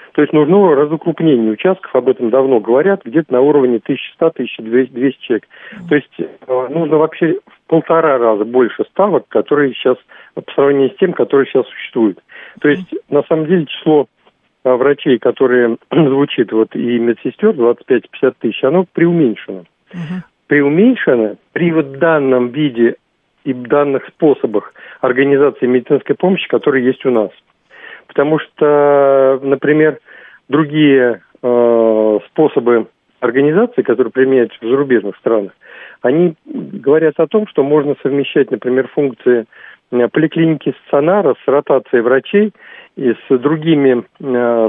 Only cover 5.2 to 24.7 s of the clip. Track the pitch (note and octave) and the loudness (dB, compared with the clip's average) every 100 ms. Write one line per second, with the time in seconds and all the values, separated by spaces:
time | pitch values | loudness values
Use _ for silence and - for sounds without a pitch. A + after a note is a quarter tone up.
5.2 | - A2 - - - G#3+ F3 D3 - - | -6 -6 -6 -20 -20 -20 -4 -4 -4 -12
6.2 | - - - B2+ B2+ D#3+ D#3 D#3 D#3 - | -12 -12 -6 -4 -4 -4 -2 0 0 -2
7.2 | E3+ G4 - _ - E3 - E3+ D#3 C3 | -4 -4 -10 _ -4 -2 0 0 2 2
8.2 | A#2 G#2 A2 B2 A#2 - - - G3+ D3 | 0 0 0 0 0 -2 -6 -2 0 -2
9.2 | - A#2 - D3 C#3 A#2 B2+ B2 _ - | -2 -4 -2 0 0 -2 -2 -2 _ -20
10.2 | - - - - C#3 C#3 C3 - F#3 - | -18 -16 -8 0 0 2 0 0 -2 -2
11.2 | A#2+ C#3 B2+ C3 - - - B2 A2 F2+ | 0 0 0 -2 -4 -8 -8 -2 -2 -2
12.2 | _ - - - D3 C#3+ F#3 E4+ - C#3+ | _ -20 -20 -4 -2 -2 -4 -12 -4 -4
13.2 | - D#3+ D#3 F3+ C#3+ - D#3+ D3+ B2+ _ | 0 -2 0 -2 -2 -6 0 0 0 _
14.2 | _ _ _ _ B2+ B2 C3+ C#3+ D3+ A#2+ | _ _ _ _ -2 0 0 0 0 0
15.2 | B2 - C3 B2 A#2 A#2 _ C3+ D3 C3+ | 0 0 2 2 0 -2 _ 0 2 0
16.2 | C#3+ - A2 A2 A2 - A#2+ A#2+ A#2 A2+ | -2 -2 -2 0 -2 -4 -4 -2 -2 -4
17.2 | C3+ - G#3+ D#3 A#2 A#2 - C#3+ - - | -6 -2 -2 2 0 0 -2 -2 -4 -4
18.2 | C3 - A#2 - C3+ F3 F3+ - E3+ E3+ | -4 -2 -6 -2 0 0 -2 0 0 2
19.2 | B2+ G2 - F#2+ E2+ _ _ F3 D#3 F#3 | 0 -2 -10 -16 -18 _ _ -14 -12 -12
20.2 | - _ - D3 C#3+ D#3+ A#3+ A#3+ - B2 | -14 _ -2 0 2 4 2 2 0 0
21.2 | G#2+ - _ D#3 E3+ D#3+ C#3 C3+ E3 D#3 | -2 -6 _ -4 -2 0 -4 -2 0 2
22.2 | C3+ B2 B2 C3+ D3 A#2 A#2 - _ _ | 2 0 -2 -2 -4 0 0 -2 _ _
23.2 | _ _ - B2+ A#2+ D3 C#3+ C3+ - - | _ _ -8 -8 -2 0 0 -2 -8 -2
24.2 | D#3 C3 B2 G#2 - | 0 2 -2 -4 -6